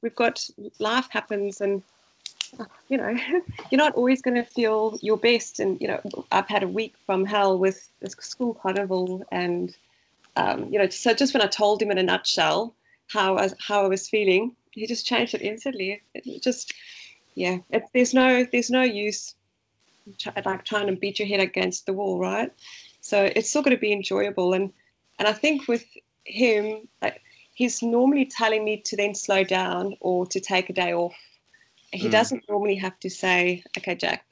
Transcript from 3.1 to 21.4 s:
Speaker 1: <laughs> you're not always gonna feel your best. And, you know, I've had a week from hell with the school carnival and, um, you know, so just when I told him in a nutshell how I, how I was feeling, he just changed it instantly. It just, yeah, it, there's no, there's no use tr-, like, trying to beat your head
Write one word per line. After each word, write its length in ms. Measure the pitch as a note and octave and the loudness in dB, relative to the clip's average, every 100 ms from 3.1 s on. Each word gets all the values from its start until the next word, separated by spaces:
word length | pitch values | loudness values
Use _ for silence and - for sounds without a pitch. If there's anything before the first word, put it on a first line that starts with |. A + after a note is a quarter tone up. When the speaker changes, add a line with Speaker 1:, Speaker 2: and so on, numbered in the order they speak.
| A#3+ - F4 | -4 -2 -2
Speaker 1:
<laughs> 280 | F4 - - | -2 -8 0
you're 80 | C4+ | 2
not 160 | D4+ | 4
always 260 | - B3 C4 | 4 2 2
gonna 220 | C4 B3 | 2 0
feel 540 | A#3+ - A3 A3 A3 G#3+ | -2 0 0 2 0 -2
your 160 | G#3 G#3+ | 0 2
best. 440 | A#3 A#3 - - | 4 2 0 -4
And, 200 | G3+ F#3+ | -2 0
you 80 | - | -2
know, 120 | - G3+ - - | -4 -6 -10 -2
I've 160 | F#3+ G3 | 0 2
had 140 | G#3 | 0
a 60 | F#3 | 0
week 260 | F#3+ A3 - - | -2 -6 -6 -2
from 180 | F#3+ | 0
hell 340 | G3 G#3 G3 F#3 | 2 4 4 4
with 300 | F#3+ F#3+ - _ | 2 0 -8 _
the 100 | G3 | -14
school 440 | - - - B3 | -14 -14 -4 -4
carnival 680 | A3+ F#3+ G3 G3 F#3 F3+ F#3 - | -2 -2 -2 -2 -2 -2 -6 -6
and, 420 | F3+ F3 F3 F3+ - _ _ _ _ _ - | -4 -2 -2 -4 -8 _ _ _ _ _ -2
um, 340 | F#2 - - | 0 0 -2
you 60 | G3+ | 0
know, 100 | F#3+ | 0
so 260 | - A#3+ | 2 2
just 200 | A3+ C#4 | 2 4
when 80 | C4+ | 4
I 40 | G3 | 2
told 340 | - G#3 G#3 | 2 2 2
him 80 | G#3 | 2
in 80 | F#3+ | 0
a 40 | |
nutshell 720 | F#3 F#3 - - D#3 E3 A#3 - _ _ - | 2 0 0 2 2 2 -2 -8 _ _ -6
how 300 | G#3+ F#3+ F#3+ | 0 2 2
I, 120 | G3 - | 0 -2
how 260 | - G#3 | -2 2
I 40 | G3 | 2
was 200 | F#3+ - | 0 -2
feeling, 460 | G#3+ G3+ F#3 A#3 - _ | 0 4 4 2 -6 _
he 140 | - A3+ | -10 -6
just 200 | A#3 - | -6 -2
changed 280 | B3 A#3+ | 0 0
it 80 | G#3 | -2
instantly. 580 | G3+ A3 C#4 A#3+ F#3+ G3+ _ | -6 -6 -6 -6 -6 -8 _
It 280 | - - - | -16 -12 -6
just, 300 | - - - - - - - - _ | -4 -4 -6 -14 -18 -20 -20 -20 _
yeah, 240 | - F3+ F#3 - | -4 -2 -4 -2
it, 140 | A3+ - | -4 0
there's 220 | B3+ B3 | 2 4
no, 300 | B3+ B3+ B3+ | 6 6 4
there's 260 | B3 A#3+ A#3+ | 2 0 0
no 120 | B3+ | 2
use 520 | B3+ G#3 G#3 G#3 - - _ _ _ _ _ _ - F#2+ | 2 0 -4 -6 -10 -18 _ _ _ _ _ _ -20 -12
tr-, 120 | - - | -10 -4
like, 200 | F#2+ F#2+ | -4 -4
trying 220 | - - G3+ | -2 -2 0
to 80 | F#3 | -2
beat 220 | G3+ G3 | -4 -4
your 100 | G3+ | -2
head 120 | G3+ | 0